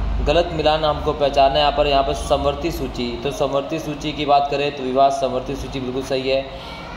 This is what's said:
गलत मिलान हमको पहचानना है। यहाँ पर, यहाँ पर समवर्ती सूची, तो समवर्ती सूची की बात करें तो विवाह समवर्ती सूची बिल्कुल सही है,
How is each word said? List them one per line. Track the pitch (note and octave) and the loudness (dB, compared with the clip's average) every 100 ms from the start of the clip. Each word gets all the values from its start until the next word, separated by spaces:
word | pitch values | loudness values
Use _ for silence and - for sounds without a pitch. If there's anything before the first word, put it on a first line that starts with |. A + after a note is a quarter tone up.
| - - C#3+ | -2 0 2
गलत | D#3+ E3+ | 2 2
मिलान | D#3 D3+ D#3 | 0 2 2
हमको | D3+ D3 D3+ | 2 0 0
पहचानना | C#3+ C#3+ C#3 C#3 | 0 2 6 4
है। | D3+ | 6
यहाँ | C#3+ | 2
पर, | C#3+ D3 | 2 2
यहाँ | C#3 | 4
पर | C#3 | 2
समवर्ती | C#3+ - C#3+ C#3 C#3+ E3 | -2 0 2 0 -2 -4
सूची, | D3+ C3 B2+ A#2+ A#2 | -4 -6 -4 -6 -4
तो | C#3+ | -4
समवर्ती | C3+ C#3 C#3 C#3 D#3+ | -2 0 0 -2 -6
सूची | D3 C#3 D3+ | -6 -6 -6
की | D3 | -2
बात | C#3 C#3+ C#3+ | 4 4 4
करें | C#3+ C#3+ C#3 | 0 -2 -2
तो | |
विवाह | B2+ C3 C#3 | -2 4 4
समवर्ती | C#3 C3 B2 B2+ C3+ | 4 -2 -2 -4 -8
सूची | C#3 C#3 | -6 -6
बिल्कुल | B2+ B2+ | -6 -6
सही | C3+ C3+ C3 | -4 -2 0
है, | C3+ C3+ - - - - | -2 -2 -10 -12 -14 -12